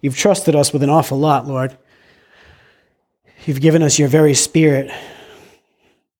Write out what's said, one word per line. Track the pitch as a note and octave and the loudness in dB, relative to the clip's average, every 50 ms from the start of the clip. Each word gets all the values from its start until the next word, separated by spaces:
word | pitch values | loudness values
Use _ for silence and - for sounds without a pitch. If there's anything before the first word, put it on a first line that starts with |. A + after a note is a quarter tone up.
You've | - C#3 C3 | -6 -6 -4
trusted | - - G#3 F3+ F#3+ - E3 D3+ | -4 -2 -2 -2 -2 0 -2 0
us | D3 C#3+ - | 0 0 0
with | - C3+ | -2 -2
an | C#3 C#3 | 0 0
awful | D3+ D#3+ - - C3+ C3+ | 0 0 0 -2 -4 -2
lot, | D3+ D#3 C#3+ C3 B2 C#3+ | -2 0 -2 -2 -4 -6
Lord. | C3+ B2+ C3 B2+ - _ _ _ _ _ _ _ _ _ _ _ _ _ _ _ - _ _ _ _ _ _ _ _ _ _ _ _ _ _ _ _ _ - | -6 -6 -6 -6 -8 _ _ _ _ _ _ _ _ _ _ _ _ _ _ _ -20 _ _ _ _ _ _ _ _ _ _ _ _ _ _ _ _ _ -8
You've | D#3+ C#3 C3+ | -6 -4 0
given | D3 D#3+ D3+ E3 | 2 2 4 4
us | D#3 C#3+ - D#3 | 2 2 2 2
your | D3 C3 | 0 2
very | C#3+ D#3 D#3 D3 C3+ | 4 4 4 4 2
Spirit. | - - - - D#3+ D#3+ D3+ C#3 C3+ C3+ - - - - - - - - - - - - - _ _ _ _ _ _ _ _ _ _ _ _ _ | 0 -2 0 0 2 2 2 2 0 -2 -6 -12 -16 -18 -20 -20 -20 -20 -20 -20 -20 -20 -20 _ _ _ _ _ _ _ _ _ _ _ _ _